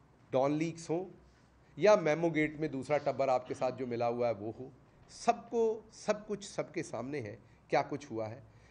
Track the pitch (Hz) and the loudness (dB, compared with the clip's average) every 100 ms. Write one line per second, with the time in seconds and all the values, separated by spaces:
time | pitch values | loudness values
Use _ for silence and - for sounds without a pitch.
0 | _ - - 131 135 151 165 160 - 160 | _ -20 -2 2 4 2 0 -4 -4 -2
1 | 196 - - _ - _ - - 180 214 | -4 -12 -20 _ -20 _ -20 2 6 6
2 | 160 151 170 151 151 151 156 135 127 147 | 6 2 2 2 0 0 -4 -4 0 0
3 | 143 131 135 127 - 139 127 120 127 117 | 0 0 2 2 0 -2 -2 -2 -4 -2
4 | 120 120 120 107 107 113 131 - - - | 0 0 0 0 -6 -8 -14 -16 -20 -20
5 | - - - - - 233 226 220 - - | -20 -4 0 0 0 0 0 0 -8 -14
6 | - 208 - 202 - - 143 - - 113 | -2 -2 -2 -8 -8 -6 -6 -4 -6 -6
7 | 123 147 107 110 - - _ 156 139 147 | -6 -6 -8 -12 -18 -20 _ 2 2 -4
8 | - 110 110 123 - - - | -6 -6 -6 -8 -18 -20 -20